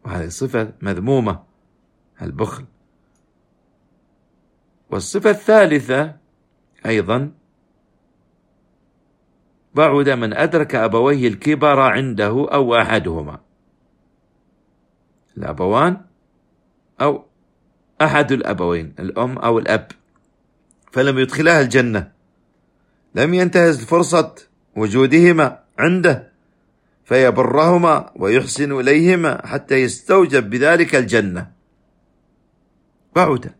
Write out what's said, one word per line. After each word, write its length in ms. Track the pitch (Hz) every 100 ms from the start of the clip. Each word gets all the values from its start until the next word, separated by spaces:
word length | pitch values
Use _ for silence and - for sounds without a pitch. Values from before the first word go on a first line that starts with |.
| -
وهذه 220 | 90 80
صفة 460 | - 131 120 110 -
مذمومة، 600 | 98 90 104 135 110 - _ _ _ _ _ _ _ _
البخل. 440 | - 139 110 - 131 _ _ _ _ _ _ _ _ _ _ _ _ _ _ _ _ _ _ _ _ _ _
والصفة 400 | 98 95 202 208
الثالثة 840 | 202 - 214 185 147 123 127 156 151 _ _ _ _ _ _ 110
أيضًا: 460 | 110 90 120 147 - _ _ _ _ _ _ _ _ _ _ _ _ _ _ _ _ _ _ _ _ _ _ _ -
"بعد 340 | 156 143 139
من 240 | 127 113
أدرك 420 | - 156 165 151 127
أبويه 520 | 113 113 131 143 123
الكبر 520 | 98 147 151 147 135
عنده 680 | 131 107 - 107 104 120 143
أو 220 | 143 127 117
أحدهما". 640 | 107 107 90 82 76 73 _ _ _ _ _ _ _ _ _ _ _ _ _ _ _ _ _ _ _ -
الأبوان 640 | - 80 90 110 160 190 - _ _ _ _ _ _ _ _ _
أو 240 | 139 139 _ _ _ _ _ _ _ _
أحد 300 | 151 147 147
الأبوين، 640 | 135 - 92 87 85 78 -
الأم 380 | 90 - 123 127
أو 220 | 117 117
الأب، 280 | - 110 - - _ _ _ _ _ _ _ _ _
فلم 280 | - 139 131
يدخلاه 420 | 131 - 156 165
الجنة، 500 | 131 127 123 107 87 _ _ _ _ _ _ _ _ _ _ -
لم 180 | 147
ينتهز 520 | 180 180 180 170 143 113
فرصة 500 | 170 147 170 151 - _ _ _ -
وجودهما 840 | 110 113 135 156 175 165 139 - _ -
عنده 540 | 151 185 175 123 - _ _ _ _ _ _ _ _
فيبرهما 1040 | 127 127 120 117 135 160 175 170 147 - -
ويحسن 640 | 95 123 127 - 147 139
إليهما 680 | 127 151 170 185 165 123 -
حتى 280 | 139 - 135
يستوجب 720 | 123 - - 190 175 135 104
بذلك 460 | 120 143 170 165 143
الجنة. 560 | 117 113 101 90 87 _ _ _ _ _ _ _ _ _ _ _ _ _ _ _ _ 165
بعد. 360 | 175 127 - -